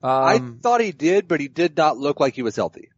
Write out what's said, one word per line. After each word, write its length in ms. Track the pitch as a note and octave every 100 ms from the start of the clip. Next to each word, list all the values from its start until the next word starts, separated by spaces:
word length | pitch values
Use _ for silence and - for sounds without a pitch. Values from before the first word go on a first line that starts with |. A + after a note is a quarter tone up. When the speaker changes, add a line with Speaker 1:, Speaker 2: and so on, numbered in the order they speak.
Speaker 1:
I 320 | - F3 - A#3+
Speaker 2:
Um, 220 | B2 A#2
Speaker 1:
thought 200 | A#3+ A#3+
he 100 | A3
did, 380 | C#3+ D3+ F#3+ F3+
but 100 | E3
he 60 | C#3+
did 300 | B2+ E3+ D#3
not 200 | D#3 B2
look 220 | C#3 C#3+
like 160 | C#3
he 80 | B2+
was 140 | A#2 G#2+
healthy. 320 | G2+ - -